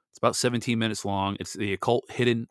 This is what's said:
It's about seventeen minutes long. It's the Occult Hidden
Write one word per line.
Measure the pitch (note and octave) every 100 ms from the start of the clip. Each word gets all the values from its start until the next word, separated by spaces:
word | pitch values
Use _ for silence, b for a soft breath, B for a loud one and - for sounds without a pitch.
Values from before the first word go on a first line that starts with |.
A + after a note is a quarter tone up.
| _
It's | -
about | A#2 -
seventeen | B2+ A#2+ A2+ A2+
minutes | A2 G#2
long. | G2+ G2 G2 G2+
It's | F#2
the | - G2+
Occult | F#2+ - A#2+ -
Hidden | - A#2+ A#2 A#2+